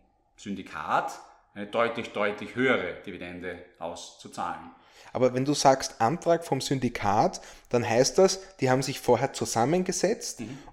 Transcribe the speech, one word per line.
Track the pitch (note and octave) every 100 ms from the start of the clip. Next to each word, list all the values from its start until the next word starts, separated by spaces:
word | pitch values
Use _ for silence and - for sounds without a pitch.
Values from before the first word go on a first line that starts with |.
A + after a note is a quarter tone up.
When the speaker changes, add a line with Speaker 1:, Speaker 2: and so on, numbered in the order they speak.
| _ _ _ _
Speaker 1:
Syndikat, | G#2 F#2+ F2+ D#2 E2 C#3 - - - _ _
eine | G2+ G#2
deutlich, | A#2 A#2 A#2 G#2
deutlich | - G#2 G#2 G#2 A#2
höhere | C3 G#2+ F2 D#2 G#2
Dividende | F2+ F2+ F2+ F2+ F2 - -
auszuzahlen. | E2+ F2 - - G2+ - E2+ E2 E2+ - _ - -
Speaker 2:
Aber | A2+ B2
wenn | B2+ C#3
du |
sagst, | C#3+ C#3 C3+ - -
Antrag | A2+ F3 E3+ E3 -
vom | C3+
Syndikat, | - C#3 A#2+ - G2+ G#2+ F3+ - - - -
dann | A#2+ A2
heißt | A2+ C3+ -
das, | F#3+ F#3+ - -
die | B2+
haben | B2+
sich | C#3 -
vorher | - A#2 C3+
zusammengesetzt | - A2+ A2+ B2+ F3+ F#3 F3 F3+ A#3 - -
Speaker 1:
Mhm. | A2 C#3+ -